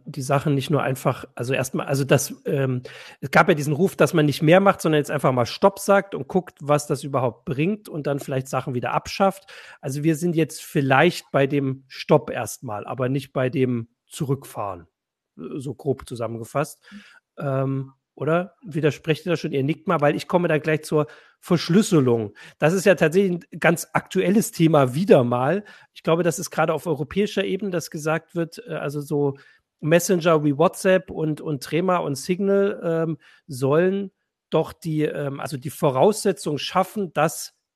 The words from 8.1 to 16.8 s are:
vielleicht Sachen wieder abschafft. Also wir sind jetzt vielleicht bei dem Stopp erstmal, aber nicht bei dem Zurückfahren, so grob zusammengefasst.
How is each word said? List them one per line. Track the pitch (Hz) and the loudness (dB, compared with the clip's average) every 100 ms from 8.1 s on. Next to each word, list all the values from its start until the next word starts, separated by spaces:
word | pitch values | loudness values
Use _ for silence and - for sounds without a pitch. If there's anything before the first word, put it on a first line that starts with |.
| 143 | -4
vielleicht | 143 131 131 | -4 -6 -4
Sachen | 135 139 | -6 -4
wieder | 123 117 | -6 -4
abschafft. | 147 - - 196 - _ - - - | -6 -6 0 0 -2 _ -20 -20 -14
Also | 143 143 | -10 -4
wir | 156 | -2
sind | 147 175 160 | 0 0 0
jetzt | 156 - | -2 -4
vielleicht | - - 135 135 175 - - | -4 -2 2 4 4 2 -4
bei | 143 139 | 0 2
dem | 139 135 131 _ | 0 -2 -6 _
Stopp | - - 151 - | -12 2 2 2
erstmal, | 135 113 - 117 104 - | -8 -8 -10 -10 -10 -8
aber | 127 127 | -4 -2
nicht | 139 - | -2 -4
bei | 143 127 | -2 -2
dem | 131 127 120 113 _ _ | 0 0 0 -6 _ _
Zurückfahren, | - 135 135 - - 101 87 82 _ _ _ _ | -8 -4 -4 -6 -10 -8 -10 -16 _ _ _ _
so | - 156 156 135 | -16 -12 -10 -10
grob | 113 139 127 - | -8 -4 -4 -6
zusammengefasst. | 117 113 113 113 139 151 - | -8 -8 -8 -6 -4 -6 -8